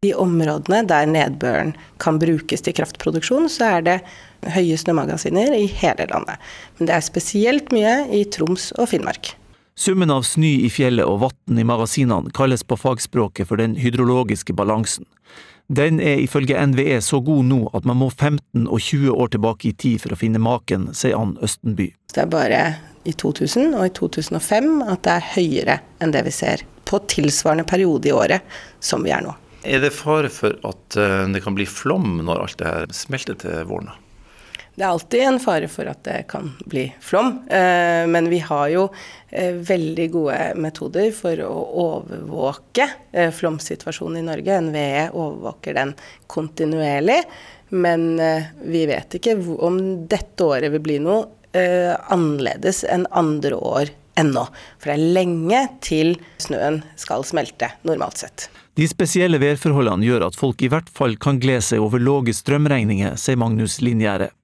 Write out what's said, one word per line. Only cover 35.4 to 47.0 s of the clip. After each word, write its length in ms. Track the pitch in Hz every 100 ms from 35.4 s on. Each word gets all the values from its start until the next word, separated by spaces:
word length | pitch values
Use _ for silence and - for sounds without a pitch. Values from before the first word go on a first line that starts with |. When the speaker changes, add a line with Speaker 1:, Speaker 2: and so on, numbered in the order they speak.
Speaker 1:
fare 280 | 254 165 151
for 160 | - 156
at 140 | - -
det 140 | - -
kan 220 | - 156 131 -
bli 140 | 131 131 -
flom, 380 | - 185 247 254 -
eh, 560 | 190 185 175 175 170 170
men 240 | 170 170
vi 140 | 175 156
har 220 | 147 143
jo, 140 | 170 190 196 - - -
eh, 260 | - 180 175
veldig 480 | 170 185 160 165 165
gode 240 | 170 147 135 160 -
metoder 480 | 156 156 147 165 214 214
for 240 | 180 160
å 80 | - - - 165
overvåke, 1040 | 170 156 - - - 160 131 135 _ - 285 - -
eh, 200 | - 170
flomsituasjonen 840 | 160 170 156 - 156 - 165 165 165
i 80 | 165
Norge. 260 | 151 156
N 160 | 196 165
V 60 | 151
E 320 | 143 139 160
overvåker 640 | - 160 120 110 - -
den 220 | 143 139 143 - - -
kontinuerlig, 960 | - 156 160 156 160 151 143